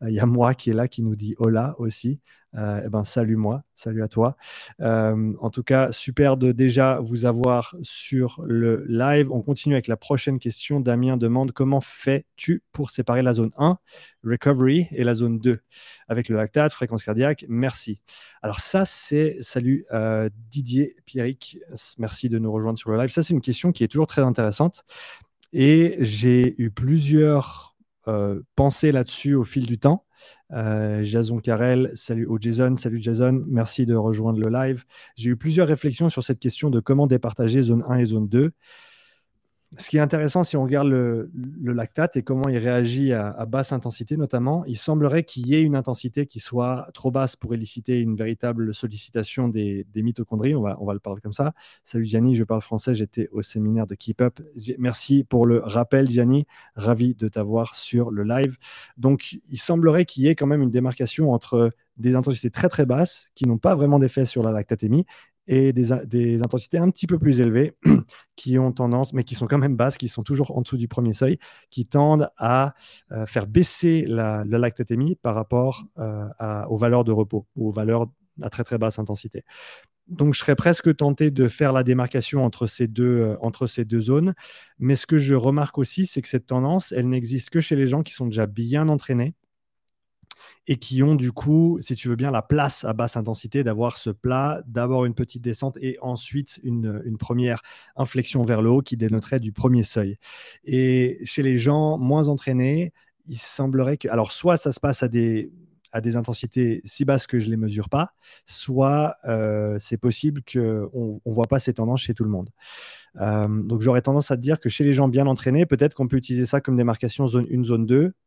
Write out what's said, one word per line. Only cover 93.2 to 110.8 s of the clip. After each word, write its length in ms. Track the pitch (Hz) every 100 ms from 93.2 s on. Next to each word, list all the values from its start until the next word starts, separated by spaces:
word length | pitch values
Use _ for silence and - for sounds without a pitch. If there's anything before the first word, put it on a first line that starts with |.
| 110 110 113 143
d'avoir 340 | 120 107 120 -
ce 120 | 113
plat, 520 | 101 127 127 147 156 123
d'abord 400 | 113 123 131 123
une 80 |
petite 280 | 113 120 123
descente 360 | 120 110 135 -
et 180 | 131 127
ensuite 580 | 127 123 - 139 139 -
une, 380 | 127 120 110 104 120
une 120 | 107
première 440 | - 120 123 - - - - -
inflexion 460 | 131 127 - 131
vers 200 | 117 110
le 80 | 113
haut 120 | 131
qui 160 | - 117
dénoterait 420 | 110 110 - 135
du 140 | 110
premier 300 | - 131 123
seuil. 340 | 104 113 101 101 - - - - -
Et 540 | 131 131 127 123 -
chez 180 | - -
les 160 | 135 123
gens 400 | 127 151 156 151
moins 300 | 127 151 147
entraînés, 640 | 139 - 127 131 156 175 - _ _ -
il 100 | 117
semblerait 600 | - - 135 131 131 147
que... 100 | -
Alors 220 | 117 104
soit 260 | - 175 170
ça 140 | 147
se 80 | -
passe 240 | 143 127
à 40 | 123
des, 440 | 117 113 110 - - - _ _
à 80 | 113
des 160 | 117 117
intensités 640 | 117 117 117 127 120 113
si 220 | 101 - 135
basses 220 | 139 -
que 120 | 123
je 100 | 107
les 80 | 110
mesure 300 | 107 104 -
pas, 260 | 143 180 _ _ - -
soit, 720 | - - 131 135 147 151 - 127
euh, 520 | 110 107 107 107 104
c'est 180 | - 113
possible 440 | 123 - 151 143 -
qu'on, 680 | 127 113 107